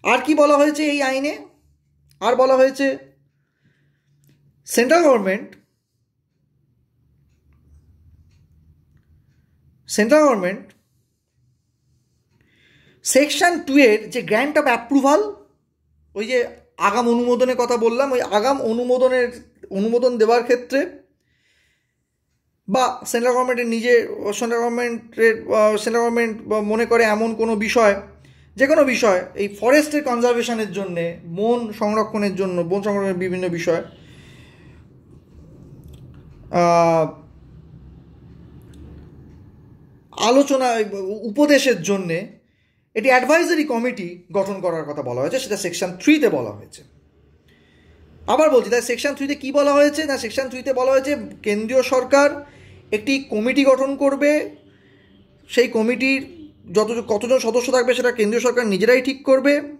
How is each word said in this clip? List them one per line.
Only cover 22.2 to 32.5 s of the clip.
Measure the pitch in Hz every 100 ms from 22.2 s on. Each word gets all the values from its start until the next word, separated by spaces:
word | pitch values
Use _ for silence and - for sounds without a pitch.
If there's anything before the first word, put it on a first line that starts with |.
| _ _ _ _ -
বা | 208 247 247 -
সেন্ট্রাল | 233 240
গভর্নমেন্টের | 247 254 240 240
নিজে, | 226 233 240 - - 202
সেন্ট্রাল | 202 233 233
গভর্নমেন্টের, | 240 233 240 233 - - 226 220 -
আহ, | 214 214 214
সেন্ট্রাল | 233 233
গভর্নমেন্ট | 233 233 233 214 -
মনে | 214 208 220 233
করে | 233
এমন | 226 208 226 214
কোনো | 226 214
বিষয়, | 214 247 214 196 - - - _ _ -
যে | 269
কোনো | 320
বিষয়, | 269 226 226 180 - -
এই | 202
ফরেস্টের | 202 226 294 294 294
কনজারভেশনের | 269 233 240 240 233 226 208
জন্যে, | 175 190 175 170 170 170 170
বন | 220 240 226
সংরক্ষণের | 208 208 214 214 214 202 180
জন্য, | 196